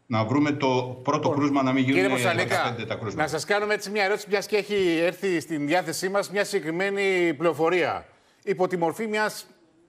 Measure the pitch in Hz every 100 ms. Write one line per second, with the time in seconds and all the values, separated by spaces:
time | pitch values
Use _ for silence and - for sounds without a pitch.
0 | - 110 110 143 147 139 135 127 123 123
1 | 139 147 147 139 143 139 131 131 131 151
2 | 196 - 190 170 185 185 131 120 107 98
3 | - 156 151 156 - 208 208 208 196 208
4 | 190 208 190 202 - 208 196 208 180 165
5 | 170 175 196 170 151 156 143 175 165 147
6 | 190 202 185 196 202 202 151 165 196 202
7 | 196 185 170 135 170 143 165 180 135 95
8 | - _ _ _ - 175 185 180 165 151
9 | 220 214 214 - - _ _ _